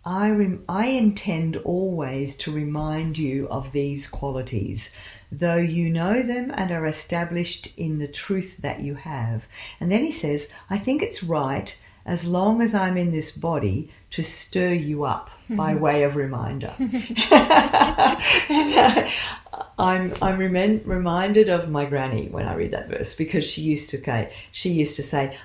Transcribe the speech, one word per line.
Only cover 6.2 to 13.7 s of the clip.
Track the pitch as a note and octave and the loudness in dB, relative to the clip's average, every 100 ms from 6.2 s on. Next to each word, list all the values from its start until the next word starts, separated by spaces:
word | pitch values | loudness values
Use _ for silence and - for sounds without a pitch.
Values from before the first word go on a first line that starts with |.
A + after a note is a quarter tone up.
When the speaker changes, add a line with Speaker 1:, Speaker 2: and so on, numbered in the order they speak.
Speaker 1:
them | A#3+ B3 B3 - | 2 -2 -4 -4
and | F#3 | -2
are | E3 D#3+ | -2 -2
established | D#3 - E3+ E3+ F3 F3 - - - | -4 -4 -4 -2 -2 -4 -6 -10 -6
in | E3 D#3 | -4 -2
the | C#3+ | -4
truth | - - F#3+ F3+ - | -8 -4 -2 -4 -8
that | C#3+ - | -8 -6
you | C#3+ | -8
have." | C#3+ D#3+ C3+ A2+ A2+ - - - - | -8 -8 -4 -4 -4 -8 -16 -18 -6
And | F3 | 0
then | A3 | 2
he | D#4+ | 0
says, | - D3+ D3 - - - | -2 -2 -2 -4 -14 -6
"I | G3 | -4
think | B3+ D4+ | -2 -2
it's | A#4+ - | -2 -6
right, | E3+ D#3 C3 C#3+ - - - - - | -2 -2 0 -4 -6 -14 -20 -16 -6
as | F3 F3 | -4 0
long | F3+ G3+ A#3 | 2 4 4
as | A#3 | 2
I'm | G#3 F#3 F3+ | 2 2 2
in | F3 | 0
this | D#3+ D#3 | 0 -4
body, | - E3 D3+ G#2 | -4 -2 0 0